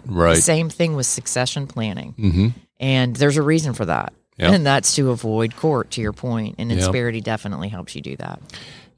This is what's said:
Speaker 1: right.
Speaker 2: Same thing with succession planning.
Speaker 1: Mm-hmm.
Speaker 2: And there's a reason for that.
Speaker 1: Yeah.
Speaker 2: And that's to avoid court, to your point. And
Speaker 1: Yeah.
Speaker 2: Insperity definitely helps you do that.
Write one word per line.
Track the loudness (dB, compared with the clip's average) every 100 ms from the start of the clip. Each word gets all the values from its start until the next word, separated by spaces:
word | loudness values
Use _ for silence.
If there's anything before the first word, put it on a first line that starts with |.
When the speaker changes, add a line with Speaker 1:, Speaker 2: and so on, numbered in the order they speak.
| -2
Speaker 1:
right. | 2 6 6
Speaker 2:
Same | 6 2 0
thing | -2 -2 0
with | -2
succession | -4 -4 -4 -2 -4 -6
planning. | -4 -4 -6 -10 -2
Speaker 1:
Mm-hmm. | 2 4 2 0 -10 -6
Speaker 2:
And | 0 2 0 2
there's | 2 4
a |
reason | 2 2 0
for | -2 -2
that. | -2 -4 -12 _ 0
Speaker 1:
Yeah. | 4
Speaker 2:
And | 4 4
that's | 2 2 2
to | 0
avoid | 0 -2 0 0 -2
court, | 0 0 -2
to | -4
your | -6
point. | -4 -4 -4 -4 -6
And | -2
Speaker 1:
Yeah. | 0
Speaker 2:
Insperity | 2 0 -2 -4
definitely | -4 -6 -6 -8 -8
helps | -10 -12 -12
you |
do | -10 -10
that. | -10 -12 -16 -20 -20 -20 -20